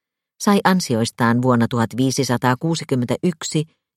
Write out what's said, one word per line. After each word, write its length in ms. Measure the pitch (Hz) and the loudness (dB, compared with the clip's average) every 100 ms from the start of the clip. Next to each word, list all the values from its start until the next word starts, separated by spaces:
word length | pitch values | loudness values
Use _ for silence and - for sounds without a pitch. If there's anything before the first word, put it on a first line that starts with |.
| _ _ _ - | _ _ _ -6
sai 200 | - 202 | 0 2
ansioistaan 800 | - 185 - 113 113 - 117 120 | 2 0 0 -2 -2 0 0 2
vuonna 260 | 127 120 117 | 2 2 2
tuhatviisisataakuusikymmentäyksi 2000 | 120 113 113 131 127 131 120 127 127 165 160 - 131 120 117 180 170 - 156 156 _ _ | 0 -2 0 -2 0 -2 0 0 0 -2 -4 -2 -4 -2 -2 -2 -4 -4 -4 -6 _ _